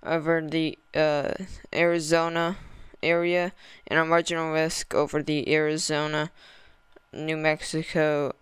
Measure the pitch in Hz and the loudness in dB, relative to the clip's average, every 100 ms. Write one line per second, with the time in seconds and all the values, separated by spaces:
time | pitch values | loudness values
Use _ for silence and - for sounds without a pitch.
0 | - 165 156 165 156 160 160 - _ - | -2 -2 2 0 0 -2 -2 -4 _ 0
1 | 156 147 139 - 190 - - - 170 170 | 2 2 -2 -4 -8 -14 -8 0 2 2
2 | 156 165 165 165 170 190 - - - - | 2 2 2 0 -2 -2 -10 -18 -20 -6
3 | 156 170 175 175 175 - - - - 156 | 0 2 2 2 0 -4 -20 -20 -2 0
4 | 160 170 165 170 160 156 160 - - - | 4 4 2 -2 -2 0 0 -2 -2 0
5 | 147 151 151 151 - 156 151 156 - 151 | 2 0 0 -2 2 2 2 0 -2 -2
6 | 151 151 156 - - - - _ _ - | 0 -2 -4 -8 -20 -20 -20 _ _ -20
7 | _ - 156 160 156 156 - 160 160 175 | _ -10 -6 0 0 0 -2 -6 -2 0
8 | 156 147 143 - | 2 2 -2 -6